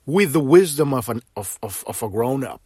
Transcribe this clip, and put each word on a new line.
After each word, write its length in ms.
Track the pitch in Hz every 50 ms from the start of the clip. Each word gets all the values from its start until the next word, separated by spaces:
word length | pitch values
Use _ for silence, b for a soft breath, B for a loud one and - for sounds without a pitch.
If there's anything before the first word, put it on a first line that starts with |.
| b
with 280 | - 147 196 208 165 127
the 60 | 165
wisdom 540 | 143 131 151 180 196 170 143 143 156 139 139
of 160 | 127 117 -
an, 120 | 113 117 - _ _
of, 220 | - 104 - - - -
of, 200 | 107 95 - - -
of 140 | 107 - 117
a 60 | 107
grown-up 520 | 95 110 117 123 135 135 131 98 64 - _